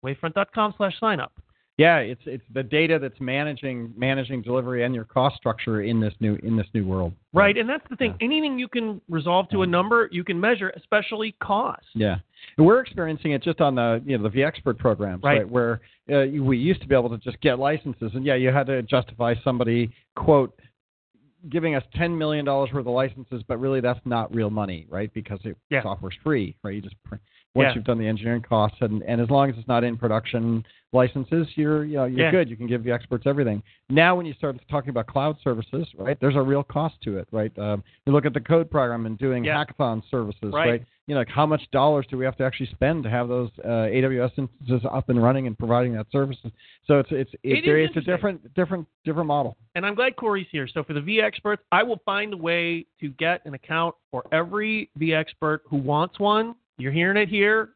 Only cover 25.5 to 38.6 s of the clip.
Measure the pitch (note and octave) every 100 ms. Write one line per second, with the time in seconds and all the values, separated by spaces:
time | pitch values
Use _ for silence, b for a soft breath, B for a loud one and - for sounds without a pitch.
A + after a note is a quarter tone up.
25.5 | - _ C#3 A2 G2 F#2 - D#3 C#3+ F#2
26.5 | - G#2 G2+ G2 - - G#2+ b b b
27.5 | B2+ C#3 B2 A2+ A#2 A2 A2 A2+ A#2 A2
28.5 | A2+ G#2+ - A2+ G#2+ - A#2 A#2 C#3 C#3
29.5 | A2+ A2+ A#2+ A#2+ A#2 A#2+ G#2+ - A#2+ A2+
30.5 | A2+ A2+ b b B2+ B2+ C#3 B2+ E3 D#3
31.5 | - D3+ D3+ D3+ D3 B2+ B2+ D#3+ F3+ C#3+
32.5 | A2 A#2 A#2+ A#2 A#2+ - B2 C#3 C#3+ B2
33.5 | G#2 b b _ C#3 E3+ F3+ E3+ C3+ D3+
34.5 | A#2+ _ C#3+ C3 A#2+ A2 C#3 D3 D3+ D3
35.5 | A2+ A2 C#3+ E3 D2+ G2 D3 C#3 C#3 C3
36.5 | C#3 C#3+ D3 D#3 - - G2 E2+ A2 G#2+
37.5 | - G#2 G#2 b b - C#3+ C#3+ C3+ A#2
38.5 | E3